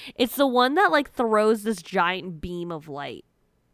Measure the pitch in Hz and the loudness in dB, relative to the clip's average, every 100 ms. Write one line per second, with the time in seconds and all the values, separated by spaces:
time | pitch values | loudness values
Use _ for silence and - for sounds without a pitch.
0 | - - 240 - 277 240 254 311 392 311 | -16 -2 -2 2 2 4 2 4 4 2
1 | 285 - 233 214 214 220 208 202 - 185 | 0 -2 2 4 4 2 -2 -6 -4 0
2 | 175 185 185 160 175 175 175 160 156 143 | 0 -2 -8 -10 -8 -8 -8 -10 -10 -12
3 | 139 95 _ _ _ _ _ | -12 -14 _ _ _ _ _